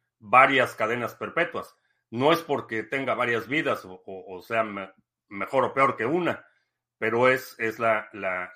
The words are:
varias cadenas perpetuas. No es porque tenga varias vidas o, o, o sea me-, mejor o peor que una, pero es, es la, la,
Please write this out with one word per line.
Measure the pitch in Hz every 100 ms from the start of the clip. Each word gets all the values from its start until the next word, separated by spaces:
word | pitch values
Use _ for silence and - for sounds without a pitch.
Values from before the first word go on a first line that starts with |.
| _ _
varias | 107 123 135 135 117 -
cadenas | 110 120 113 -
perpetuas. | 110 - 170 98 - _ _ _ _
No | 113 139
es | 165
porque | 156 135 - 113
tenga | 107 139 123
varias | 113 120 117 110
vidas | 147 139 110 95
o, | 92 -
o, | 95 98 92
o |
sea | - 113
me-, | 110 101 95 _ _ _ -
mejor | 101 98 135
o | 120
peor | 135 139 123
que | 113
una, | 170 165 107 - _ _ _ _ -
pero | 110 117 127
es, | 131 - -
es | 113 110
la, | 113 107 -
la, | 104 95 92 90